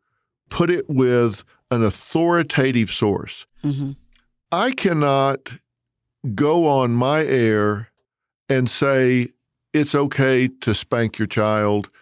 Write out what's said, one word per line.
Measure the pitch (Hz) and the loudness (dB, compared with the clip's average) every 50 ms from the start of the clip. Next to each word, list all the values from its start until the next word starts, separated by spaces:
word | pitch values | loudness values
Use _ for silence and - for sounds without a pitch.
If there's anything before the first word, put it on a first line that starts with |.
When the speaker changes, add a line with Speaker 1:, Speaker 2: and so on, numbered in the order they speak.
| _ _ _ _ _ _ _ _ _ - | _ _ _ _ _ _ _ _ _ -6
Speaker 1:
put | - - 170 170 | -4 -2 0 0
it | 180 - - - | 0 -2 -2 -2
with | 143 131 127 123 123 120 120 113 98 - - _ _ _ _ - | 0 0 2 2 4 2 2 0 -2 -6 -14 _ _ _ _ -4
an | 123 117 | 0 0
authoritative | 113 101 - - - - - 160 170 170 170 170 151 - - 143 131 135 120 117 107 - | 0 0 -2 -4 -8 -4 -2 0 2 2 2 2 0 0 0 0 0 2 2 0 0 -2
source. | - - 113 104 95 - - - - - - _ _ - - | -2 -2 0 0 0 -2 -6 -10 -16 -20 -20 _ _ -8 -6
Speaker 2:
Mm-hmm. | 147 139 139 139 139 139 - _ _ _ _ _ _ _ _ _ _ | -4 -4 -4 -6 -8 -10 -14 _ _ _ _ _ _ _ _ _ _
Speaker 1:
I | 170 180 226 262 | -4 -2 -2 -2
cannot | 262 - - 185 165 151 147 139 139 139 135 139 135 - - - 120 - _ _ _ _ _ _ _ _ _ _ _ _ - 127 101 | -2 -2 -2 0 0 2 2 2 2 2 2 0 -2 -4 -8 -14 -20 -20 _ _ _ _ _ _ _ _ _ _ _ _ -8 -6 -2
go | 95 143 151 165 175 165 147 | 0 0 2 2 2 2 2
on | 139 135 127 117 | 2 2 2 2
my | 117 120 127 139 151 156 156 | 0 0 2 2 0 0 0
air | 131 135 123 113 110 107 104 104 104 104 107 113 - _ _ _ _ _ _ _ _ _ _ _ - | 0 2 2 2 2 2 2 2 0 -2 -4 -8 -12 _ _ _ _ _ _ _ _ _ _ _ -2
and | 135 131 127 110 | 0 0 0 -2
say, | - - 143 139 135 131 127 127 127 123 120 - _ _ _ _ _ _ _ _ | -2 0 0 2 2 4 4 2 2 0 -2 -4 _ _ _ _ _ _ _ _
"It's | - 151 143 - | -2 -2 0 0
okay | - 143 143 139 - 139 135 131 131 123 127 127 - - | 0 0 0 0 0 0 2 2 2 2 0 0 -4 -4
to | - 113 | -2 -2
spank | 104 - - - 127 117 117 107 - - | -2 -2 -4 -4 -2 -2 -2 -2 -2 -4
your | 110 | -6
child | 101 - 113 107 107 107 107 104 104 104 104 98 - _ _ | -4 -2 0 0 0 0 0 0 0 0 -2 -4 -6 _ _